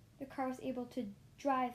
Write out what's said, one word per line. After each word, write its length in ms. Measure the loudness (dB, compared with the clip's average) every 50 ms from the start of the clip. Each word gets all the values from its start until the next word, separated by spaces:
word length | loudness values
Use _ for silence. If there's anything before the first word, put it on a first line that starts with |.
| -20 -20 -12 -12
The 60 | -12
car 220 | -8 -2 -2 0
was 120 | 0 0 -2
able 240 | -2 -4 -2 -2 -4
to 220 | -4 -4 -4 -4 -4 -6 -12 -16 -20 -20
drive 360 | -2 2 4 4 6 4 2